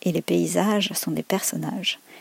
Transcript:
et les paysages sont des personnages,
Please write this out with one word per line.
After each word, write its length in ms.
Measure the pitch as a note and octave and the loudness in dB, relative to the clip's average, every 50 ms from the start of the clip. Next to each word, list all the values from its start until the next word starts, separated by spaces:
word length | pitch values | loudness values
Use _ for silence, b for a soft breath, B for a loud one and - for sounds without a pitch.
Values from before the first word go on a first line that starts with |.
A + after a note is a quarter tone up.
et 100 | - F#3 | -2 0
les 100 | E3 E3+ | 0 0
paysages 720 | E3 - F3 F3 E3+ D#3+ F3 F3 F#3 G#3+ G#3+ G#3 G3+ - E3+ | 0 2 2 2 2 2 2 2 4 4 4 2 0 0 -2
sont 160 | - - - | -4 -2 -2
des 120 | D#3 D#3 | -2 -2
personnages, 760 | D#3 - - F#3+ - - - D#3 D#3 D#3 - G3 F3+ - - - B B B B | -2 -2 -2 0 0 -2 -4 -4 -4 -4 -4 -2 -2 -4 -4 -4 B B B B